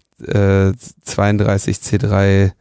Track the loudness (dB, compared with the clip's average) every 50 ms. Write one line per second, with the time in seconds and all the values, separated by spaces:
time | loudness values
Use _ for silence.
0 | _ _ _ _ -10 -4 0 0 2 2 2 2 2 0 0 -4 -8 -20 -20 _
1 | _ -10 -4 -2 0 0 2 0 0 0 0 -2 -2 -4 -6 -6 -4 -4 -4 -2
2 | -2 0 0 2 2 2 4 4 2 2 0 _